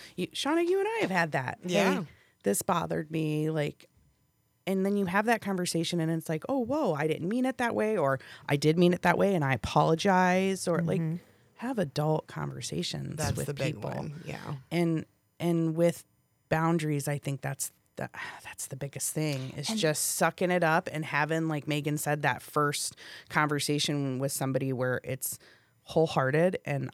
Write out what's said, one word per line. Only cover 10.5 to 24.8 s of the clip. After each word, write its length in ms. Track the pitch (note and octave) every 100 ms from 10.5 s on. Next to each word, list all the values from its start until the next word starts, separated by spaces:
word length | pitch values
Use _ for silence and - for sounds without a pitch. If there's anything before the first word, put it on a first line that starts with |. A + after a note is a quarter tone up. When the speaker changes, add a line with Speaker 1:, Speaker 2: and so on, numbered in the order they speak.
| F#3+ -
Speaker 1:
or, 120 | E3+
like, 180 | E3 D#3
Speaker 3:
Mm-hmm. 160 | D#3+ E3+ - _ _ -
Speaker 1:
Have 180 | A#3+ B3
adult 480 | D3+ - D3+ D#3 -
conversations 880 | - C#3+ C3+ C3 D#3 F3 D3 C3+ D#3+
Speaker 2:
That's 200 | D3 -
Speaker 1:
with 100 | D3
Speaker 2:
the 80 |
big 200 | C#3+ C3 -
Speaker 1:
people. 140 | -
Speaker 2:
one, 240 | - - D3
yeah. 140 | - - G1+ C#3 -
Speaker 1:
And, 340 | E3 E3+ D#3+ - _ _ -
and 380 | E3+ E3+ E3 D#3+
with 280 | E3+ E3+ - _ _ _ -
boundaries, 580 | D#3+ E3 E3+ D3+ D3 C#3+
I 100 | C#3+
think 220 | - C#3
that's 280 | C#3 C#3 - - _ -
the, 120 | - - -
<sighs> 180 | -
that's 220 | - - -
the 80 | C3
biggest 360 | C#3+ C3+ -
thing, 400 | D3+ D#3 C3+ C3 -
is 120 | C#3+
Speaker 2:
And 80 | A3
Speaker 1:
just 380 | D#3+ D3 - -
sucking 340 | E3 - F3+
it 140 | F3+
up 240 | E3 D#3+ -
and 120 | D#3
having, 440 | D3+ D3 D3+ D#3+ D#3+
like 200 | D3+ C#3+
Megan 300 | D3+ D3 D3
said, 240 | D3 D3
that 200 | C#3+ A2
first 540 | - D3+ D3 C#3+ - - - - -
conversation 920 | D#3 D3+ D3 - D3 - D3 C#3 B2+
with 140 | C3+
somebody 400 | - C3+ C3+ C3+
where 280 | B2